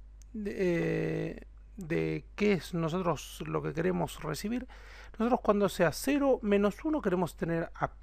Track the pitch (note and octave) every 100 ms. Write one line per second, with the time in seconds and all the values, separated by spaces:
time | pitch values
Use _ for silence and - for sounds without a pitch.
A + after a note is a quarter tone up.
0 | - - - A3 G#3 A3 F3+ E3+ E3 D#3+
1 | D#3+ D#3+ D#3+ - - - - - E3 E3
2 | D#3+ D#3 - - G3+ F#3+ - E3+ D#3+ F3
3 | F3 C#3+ - - D#3 D#3 D3+ D3+ F3 F3+
4 | D#3 - D#3 D3+ G#3 B3 C4 - - -
5 | - - A3+ B3 - G3+ G3 - E3 -
6 | - C#4+ C#4 B3+ G#3 G3+ G3+ - D#4+ D4+
7 | G3 F3+ E3 - E3 E3 E3+ - - -